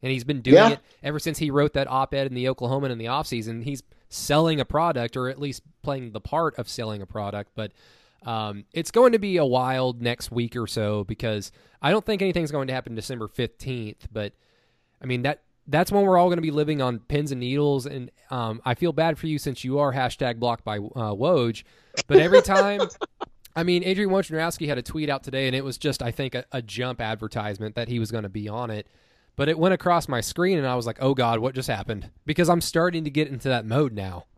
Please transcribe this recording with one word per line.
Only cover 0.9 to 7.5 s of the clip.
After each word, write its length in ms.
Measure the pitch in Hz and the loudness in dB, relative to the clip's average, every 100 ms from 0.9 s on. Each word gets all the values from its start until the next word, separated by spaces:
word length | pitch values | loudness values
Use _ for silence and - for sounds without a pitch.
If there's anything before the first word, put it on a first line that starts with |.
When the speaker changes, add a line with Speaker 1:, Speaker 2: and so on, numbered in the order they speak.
| _ | _
Speaker 1:
ever 180 | 143 147 | -6 -4
since 180 | 165 151 | -4 -2
he 120 | 151 | 0
wrote 220 | 139 147 | 2 2
that 140 | 147 139 | 2 -2
op-ed 380 | 131 135 139 139 | 0 0 -2 -2
in 60 | |
the 120 | 123 127 | -2 -2
Oklahoman 440 | 131 120 131 139 | -2 -2 -2 -2
in 80 | 117 | -4
the 80 | 113 | -4
offseason. 580 | 135 151 120 110 113 | -4 -4 -6 -6 -8
He's 200 | 117 135 - _ _ | -8 -10 -12 _ _
selling 500 | - - 143 165 156 | -12 0 2 4 2
a 60 | 131 | 0
product, 520 | 151 170 135 117 131 | 0 0 0 -4 -4
or 120 | 127 | -6
at 100 | 135 | -6
least 220 | 143 123 _ _ | -8 -10 _ _
playing 300 | - 139 123 | -6 -6 -6
the 100 | 107 | -12
part 340 | - 156 165 - | -4 0 0 -2
of 120 | 120 | -10
selling 320 | - 110 104 | -6 -6 -6
a 40 | 95 | -10
product. 460 | 107 101 104 104 | -8 -6 -6 -10